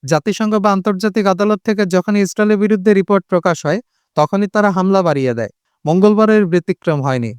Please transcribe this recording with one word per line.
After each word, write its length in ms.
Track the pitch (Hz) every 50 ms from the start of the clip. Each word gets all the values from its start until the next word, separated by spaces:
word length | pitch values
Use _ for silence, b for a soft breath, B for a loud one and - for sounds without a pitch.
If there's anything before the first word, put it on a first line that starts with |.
| -
জাতিসংঘ 500 | 131 160 156 - 220 196 - 220 214 214
বা 180 | 214 190 208 196
আন্তর্জাতিক 540 | 190 180 220 202 185 196 220 190 233 202
আদালত 340 | 196 190 180 208 208 214 196 _
থেকে 220 | - 214 196 208
যখনই 340 | 185 175 180 180 - 208 208
ইসরায়েলের 380 | 202 185 - - 214 214 214 202
বিরুদ্ধে 360 | 202 214 220 202 180 220 208
রিপোর্ট 300 | 190 190 - 208 196 - _
প্রকাশ 380 | - 175 160 190 170 - -
হয়, 140 | 151 156 214 - _ _ _ _ _ _
তখনই 320 | - 151 151 - 196 208
তারা 240 | 196 _ 214 208 208
হামলা 320 | 190 185 180 190 196 196 185
বাড়িয়ে 320 | 170 151 139 131 127 120
দেয়। 160 | 113 113 104 _ _ _ _ _ _ _
মঙ্গলবারের 600 | 151 160 185 190 208 214 208 220 214 220 214 208
ব্যতিক্রম 560 | 175 165 180 170 - 180 _ _ - 156 147 131
হয়নি। 300 | 139 131 127 120 113 104